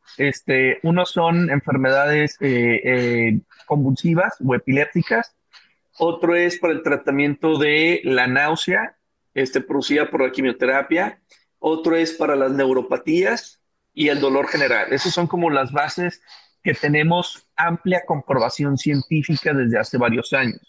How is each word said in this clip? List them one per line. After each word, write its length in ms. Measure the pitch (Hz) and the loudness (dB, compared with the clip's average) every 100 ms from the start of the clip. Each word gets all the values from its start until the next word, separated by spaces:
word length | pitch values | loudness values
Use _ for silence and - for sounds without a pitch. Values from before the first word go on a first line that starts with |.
| - - | -14 -4
Este, 640 | 139 135 - 131 131 127 | -2 -2 -2 2 2 0
uno 220 | 165 175 180 | 0 0 0
son 440 | 180 165 170 175 | 0 2 2 2
enfermedades, 840 | 139 - 131 131 135 147 151 151 - | 0 0 0 2 2 2 2 0 -2
eh, 400 | 139 123 120 117 | -2 2 2 0
eh, 560 | 127 127 123 120 117 107 - - - | 0 0 0 2 2 0 -4 -14 -4
convulsivas 720 | 147 135 131 170 165 208 - 131 | 0 0 0 2 2 0 -2 -2
o 80 | |
epilépticas. 800 | 123 - 135 151 180 - 226 233 _ _ - _ _ _ - | 0 0 0 0 -2 0 -2 -4 _ _ -20 _ _ _ -2
Otro 380 | 165 165 170 175 | -2 0 2 2
es 240 | 175 175 | 2 0
para 140 | 175 | -2
el 100 | 156 | 0
tratamiento 760 | 160 135 - 139 147 139 160 151 | -2 -2 0 0 0 0 0 2
de 440 | 151 151 165 175 | 2 2 2 0
la 240 | - 127 127 | 0 0 2
náusea, 680 | 131 147 160 - 196 226 _ _ _ _ | 2 0 -2 -2 -2 -4 _ _ _ _
este, 280 | 135 131 135 | -4 -2 -2
producida 480 | - 143 - 147 151 | -2 -4 0 0 0
por 140 | 147 | 0
la 80 | 131 | -2
quimioterapia. 880 | - 131 - 131 135 135 165 214 - _ _ _ - | 0 -2 0 0 0 0 -2 -2 -8 _ _ _ -6
Otro 360 | 156 160 165 165 | -2 0 0 0
es 160 | 160 | 0
para 240 | - 147 139 | -2 0 0
las 160 | 135 | 0
neuropatías 1080 | 139 135 131 123 139 - 165 196 226 - _ _ _ _ | 2 2 0 -2 -4 0 0 0 -2 -8 _ _ _ _
y 160 | - 147 | -2 0
el 100 | 143 | 2
dolor 300 | 139 135 135 | 2 0 0
general. 420 | 156 135 113 - | 0 2 0 0
Esas 220 | 135 180 | -2 -2
son 140 | 175 175 | -2 -2
como 220 | 175 170 | 0 0
las 220 | 139 131 | 0 0
bases 500 | 143 147 - 175 - _ - _ _ | -2 -2 -2 -6 -6 _ -20 _ _
que 100 | 180 | -4
tenemos 720 | 147 147 151 156 175 175 - _ - | -2 0 2 2 2 -2 -10 _ -2
amplia 460 | 170 170 185 180 - | -2 -2 0 -2 -2
comprobación 720 | 151 - 135 117 - 143 135 | -6 -2 0 0 -2 -2 0
científica 760 | 151 143 - 156 143 151 165 | 0 -2 0 -2 0 -2 0
desde 260 | 143 120 113 | 0 0 0
hace 180 | - 123 | 0 0
varios 360 | 120 117 - | 0 0 -2
años, 260 | 139 123 - | -2 -2 -6